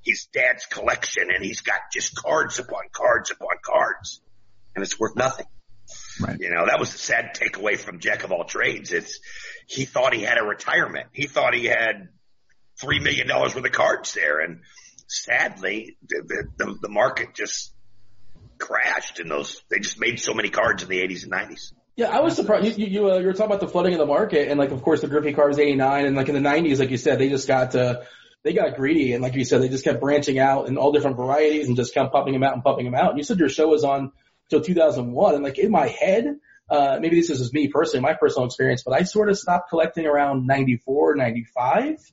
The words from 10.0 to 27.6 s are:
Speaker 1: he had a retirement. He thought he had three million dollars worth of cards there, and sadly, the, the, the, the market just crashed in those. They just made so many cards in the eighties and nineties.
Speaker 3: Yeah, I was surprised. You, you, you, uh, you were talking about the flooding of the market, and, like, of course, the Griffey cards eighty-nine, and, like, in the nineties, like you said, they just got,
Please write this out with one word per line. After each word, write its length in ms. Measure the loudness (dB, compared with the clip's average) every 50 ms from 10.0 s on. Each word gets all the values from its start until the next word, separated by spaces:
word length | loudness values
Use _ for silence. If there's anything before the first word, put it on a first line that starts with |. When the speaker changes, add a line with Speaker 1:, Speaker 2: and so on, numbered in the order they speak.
| 0 2
Speaker 1:
he 100 | 0 0
had 160 | -2 0 0 0
a 60 | 0
retirement. 600 | -2 -6 -6 -4 0 0 0 0 -2 -6 -10 -10 _
He 160 | _ -10 -10 -2
thought 260 | 0 0 2 2 2
he 120 | 0 0
had 420 | 0 0 2 0 -2 -2 -4 -10 -20 _ _ _ _ _ _ _ _ _ _ _ -20 _ -12
three 180 | -4 -2 -2 0
million 300 | 0 0 0 0 -2 0
dollars 260 | 0 2 0 0 -2
worth 100 | -2 -4
of 80 | -2
cards 400 | 0 2 2 2 2 0 -4 -8 -4
there, 260 | -2 0 0 0 0
and 220 | -2 -4 -8 -14 -20 -20 -20 -20 -20 -20 _ -20 _
sadly, 920 | -10 -10 -10 -4 -2 -2 0 0 -4 -6 -6 -6 -6 -6 -6 -10 -12 -20 _ -12 -8
the, 140 | -8 -8 -6
the, 380 | -6 -8 -8 -8 -10 -6 -6 -6
the, 140 | -6 -6 -10
the 60 | -10 -4
market 460 | 0 0 0 0 0 -4 -8 -8 _
just 380 | -10 -8 -8 -8 -10 -10 -14 -18 -20 -20 -20 -18 -18 -18 -18 -16 -14 -14 -14 -14 -14 -16 -20 -14 _
crashed 640 | -8 -4 -2 -2 0 -2 -2 -4 -6 -8 -12 -12
in 80 | -8 -4
those. 340 | -4 -4 -6 -8 -12 -16 _ _
They 80 | -4 -4
just 220 | -4 -6 -6 -2
made 180 | -4 -4 -2 -4
so 160 | -6 -4 -2
many 160 | -2 -4 -2
cards 320 | 0 0 0 0 0 -2
in 60 | -4 -4
the 100 | -4 -2
eighties 240 | -2 -4 -6 -8
and 80 | -8 -6
nineties. 420 | -6 -6 -6 -8 -14 -16 -16 -18 -20 _ _ _ _
Speaker 3:
Yeah, 120 | -4 -2 0
I 120 | 2 2
was 120 | 2 2 0
surprised. 420 | -2 2 2 2 2 2 0 0
You, 100 | -2 -4
you, 60 | -2
you, 180 | 0 0 2 2
uh, 60 | 2 2
you 80 | 2
were 60 | 0 0
talking 120 | 0 0
about 140 | 0 0 -2
the 80 | -2 -2
flooding 240 | 0 2 2 2
of 80 | 2 2
the 60 | 2
market, 420 | 2 4 2 2 2 2 2 2 2
and, 100 | 2 2
like, 140 | 2 0
of 100 | 0 -2
course, 180 | 2 2 2 2
the 40 | 0
Griffey 260 | 0 0 0 0 2
cards 260 | 2 4 4 4 6 4
eighty-nine, 480 | 4 4 4 4 4 2 2 2 2
and, 100 | 2 2
like, 120 | 2 0 0
in 60 | 0
the 60 | 2
nineties, 400 | 2 4 4 4 4 2 2 2
like 100 | 2 0
you 60 | 0
said, 240 | 0 2 2 4 4
they 80 | 2 2
just 180 | 2 0 2
got, 300 | 2 2 2